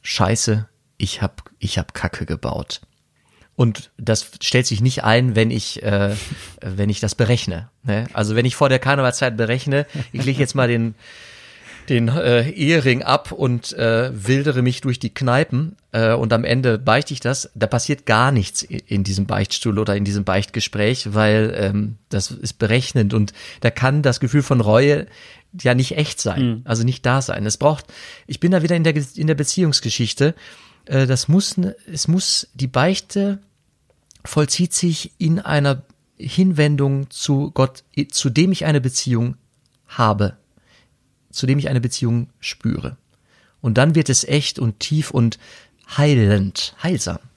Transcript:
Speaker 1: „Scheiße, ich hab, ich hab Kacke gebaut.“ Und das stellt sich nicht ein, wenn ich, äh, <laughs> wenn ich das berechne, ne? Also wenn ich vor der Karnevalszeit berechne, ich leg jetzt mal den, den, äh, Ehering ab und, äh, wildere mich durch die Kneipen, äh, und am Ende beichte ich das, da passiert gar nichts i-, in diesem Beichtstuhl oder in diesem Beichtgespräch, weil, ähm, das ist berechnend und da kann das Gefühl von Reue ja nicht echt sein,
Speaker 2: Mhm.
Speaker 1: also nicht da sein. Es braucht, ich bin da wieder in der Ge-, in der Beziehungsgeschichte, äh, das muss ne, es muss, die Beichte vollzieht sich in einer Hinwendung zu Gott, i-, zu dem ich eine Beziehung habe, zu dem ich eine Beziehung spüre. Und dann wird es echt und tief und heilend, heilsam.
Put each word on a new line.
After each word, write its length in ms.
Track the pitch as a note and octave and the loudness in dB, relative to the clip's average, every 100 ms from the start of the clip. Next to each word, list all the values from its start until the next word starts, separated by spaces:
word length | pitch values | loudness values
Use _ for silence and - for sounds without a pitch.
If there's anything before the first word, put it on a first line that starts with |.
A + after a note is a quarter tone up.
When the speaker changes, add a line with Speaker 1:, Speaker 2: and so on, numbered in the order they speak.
Speaker 1:
„Scheiße, 640 | - - G2 A2+ - G#2+ G#2+ _ _ _ | -8 -2 0 0 0 -2 -4 _ _ _
ich 240 | G2+ - | -6 -4
hab, 280 | G2+ - - _ | -6 -8 -20 _
ich 180 | G2 - | -6 -6
hab 160 | F2 | -6
Kacke 320 | - F#2 - - | -8 -8 -6 -8
gebaut.“ 560 | E2 - - - - _ _ _ _ _ _ _ - | -6 -4 -6 -8 -14 _ _ _ _ _ _ _ 2
Und 360 | A#2+ G#2 - - | 2 2 -12 -8
das 340 | A#2 A2 - - | -2 -2 -2 -8
stellt 240 | - B2+ B2+ | 0 0 2
sich 120 | G#2 | 0
nicht 220 | B2+ B2+ | 0 0
ein, 320 | A2 A#2 B2+ G#2+ | 2 2 4 2
wenn 160 | A2+ | 2
ich, 300 | A#2 - - | 0 -6 -8
äh, 320 | G2+ G2+ G2+ G#2 - - | -2 0 0 -2 -8 -14
<laughs> 220 | - - | -16 -14
wenn 280 | - F#2 G#2 | -10 -2 -2
ich 100 | G2 | -2
das 160 | G#2+ - | -4 0
berechne, 540 | A2+ B2 - E2 A2 _ | 2 2 -2 -8 -12 _
ne? 240 | C3 G#2 A#2 | -4 -4 -4
Also 220 | - G#2 A2 | -4 0 2
wenn 100 | B2 | 0
ich 100 | - | 0
vor 120 | C#3 | 2
der 100 | C3 | 2
Karnevalszeit 560 | C3 C#3+ B2+ - C3 A2+ | 2 2 0 0 -2 0
berechne, 480 | A2+ B2+ C#3+ C#3 D3 D3 B2 | -2 -2 0 -2 -2 -8 -8
ich 100 | - B2 | -4 -2
leg 120 | C3+ | 0
jetzt 180 | - C#3 | 0 0
mal 140 | B2 | 0
den, 260 | A#2+ A2+ A2 - - - - - - - - - | 2 -2 -6 -20 -20 -20 -20 -20 -20 -20 -20 -2
den, 180 | B2 A#2 | 0 2
äh, 420 | D3 B2 A#2+ C3 | 0 2 2 2
Ehering 500 | F#3+ D3 E3 C3 B2 | -2 2 4 2 0
ab 300 | - C#3+ - | 0 0 -2
und, 400 | - C#3 A#2+ - | -2 0 0 -4
äh, 380 | - A2+ A2+ B2+ | -2 0 2 0
wildere 480 | A2+ G2 C3+ D3 B2+ | -4 0 2 2 2
mich 180 | B2+ B2+ | 0 0
durch 180 | C3+ B2+ | -4 -2
die 140 | A2+ | -4
Kneipen, 640 | - B2+ B2+ D#3+ B2+ D#3+ G3 _ | -4 0 2 2 -2 -4 -8 _
äh, 220 | A2+ A2+ | 0 2
und 180 | A#2 A#2 | 2 2
am 140 | A#2 - | 0 2
Ende 320 | B2+ B2+ A2 | 0 0 0
beichte 360 | B2+ A#2 - | 2 0 0
ich 60 | C3+ | -6
das, 320 | A#2+ C3+ - | -4 -4 -8
da 140 | - G#2+ | -4 -2
passiert 380 | A#2+ - C#3+ - | -2 -2 -4 0
gar 260 | A2 C3 | 2 4
nichts 300 | C3 F#2+ - | 2 0 -6
i-, 140 | - - - | -8 -12 -4
in 160 | G2+ | -2
diesem 220 | G2 F#2+ G2 | -2 -2 -2
Beichtstuhl 520 | G2+ G2 - - G2+ | -2 -2 -2 -2 -2
oder 180 | G#2 G2+ | 0 0
in 80 | G2+ | 0
diesem 180 | G2+ | -2
Beichtgespräch, 920 | G2 F#2+ G2+ A2+ - G#2 G#2 B2+ G#2+ | 0 0 0 -6 -6 0 0 0 -2
weil, 400 | G#2 G#2+ G#2+ A2 - | 2 4 4 2 0
ähm, 400 | G2 G2+ G#2+ A2 _ | 0 0 -2 -8 _
das 240 | G2+ - | -4 -4
ist 280 | - A2 - | -8 -10 -4
berechnend 540 | G#2+ A#2+ B2+ C3 G2+ | 0 0 0 0 2
und 200 | G#2+ G2+ - - - | 2 -2 -4 -20 -2
da 120 | A#2 | -2
kann 320 | - C3 D3 | 0 0 2
das 180 | C#3 A#2+ | 2 0
Gefühl 220 | B2+ C#3+ | 2 0
von 180 | C3+ B2+ | 2 2
Reue 440 | G#2 A2+ C#3+ D3 - - - - _ F3+ | 4 6 6 2 -2 -16 -20 -20 _ -4
ja 140 | B2+ | 0
nicht 240 | B2 B2+ - | 2 0 -2
echt 240 | D3 - | -4 -2
sein, 200 | A2 G2 B2 | -4 0 -2
Speaker 2:
Mhm. 140 | A2+ | -2
Speaker 1:
also 200 | B2 A2+ A#2+ | -4 0 0
nicht 200 | B2+ B2 | 0 0
da 160 | C3+ | 0
sein. 240 | B2+ - G#2+ | 0 -4 -4
Es 120 | - | 2
braucht, 300 | C#3+ D3+ - - - - - | 2 2 -6 -20 -20 -20 -12
ich 140 | C3 | -2
bin 120 | F3 | 2
da 120 | F#3 | 2
wieder 140 | D#3 E3+ | 2 2
in 80 | D#3+ | 2
der 80 | |
Ge-, 100 | D3+ C3+ - | 0 -4 -2
in 120 | D#3 | 0
der 80 | D3 | 0
Beziehungsgeschichte, 1000 | C#3+ - E3 C#3 - - A#2 - C#3+ - - - - _ - | 0 0 2 2 -2 -2 -2 2 0 0 -16 -20 -20 _ -2
äh, 200 | C3+ C3 | 0 2
das 200 | B2+ - | 0 4
muss 300 | F3 G3 - | 2 2 -2
ne, 180 | F3+ - - | -4 -6 -12
es 160 | D#3 - | -6 0
muss, 400 | F3+ - - - | 0 0 -4 -4
die 140 | B2+ C3 | -6 -2
Beichte 720 | C3 D#3 F#3+ - G3+ G3+ G3 _ _ _ _ _ _ _ _ - | 2 2 0 -4 -2 -2 -4 _ _ _ _ _ _ _ _ -4
vollzieht 480 | D3+ D3 - F3 | -2 0 0 -2
sich 400 | - F3 D#3 - _ | 0 0 -2 -8 _
in 220 | D#3+ E3 | -2 0
einer 420 | - D3 C#3+ C3+ - _ _ _ | 0 0 2 0 -6 _ _ _
Hinwendung 920 | C3 - F#3+ D#3 D3 C#3+ C#3 C#3 C#3 | -6 2 2 4 2 2 0 0 -6
zu 400 | - - C#3 C#3+ | -8 -2 0 0
Gott, 320 | - C3+ - _ - | 0 0 -2 _ -6
i-, 120 | D3 | -4
zu 200 | - C#3 | -2 0
dem 220 | A#2 F3+ | 2 2
ich 140 | F#3 D#3 | 2 2
eine 160 | D3 | 2
Beziehung 560 | B2+ - - A#2+ A#2+ C3 _ _ _ _ _ | 0 -4 -2 0 0 -6 _ _ _ _ _
habe, 500 | - A2+ G2+ G2+ - _ _ _ _ _ _ _ _ _ | 0 2 2 0 -4 _ _ _ _ _ _ _ _ _
zu 160 | - B2+ | -4 0
dem 100 | C#3+ | 0
ich 120 | C#3 | 0
eine 100 | B2+ | -2
Beziehung 480 | A#2+ - A#2+ A#2 B2 _ | -2 -2 -2 -2 -4 _
spüre. 580 | - - B2+ - C2 - _ _ _ _ _ _ | -14 -6 -4 -4 -6 -12 _ _ _ _ _ _
Und 160 | B2 A2 | 0 2
dann 180 | D3 D#3+ | 4 4
wird 140 | D3+ | 2
es 140 | B2+ - | 0 2
echt 320 | C#3+ C#3+ - | 0 -2 -2
und 200 | A#2 G#2 | -4 -4
tief 280 | - D3+ - | -4 -2 0
und 280 | - A#2 - - - _ _ _ - | 2 0 0 -20 -20 _ _ _ 0
heilend, 800 | D3 C3+ G#2 G2+ G2 - - - | 4 6 4 4 0 -4 -10 -6
heilsam. 360 | E3+ E3 - E2+ - | -4 -2 -4 -8 -12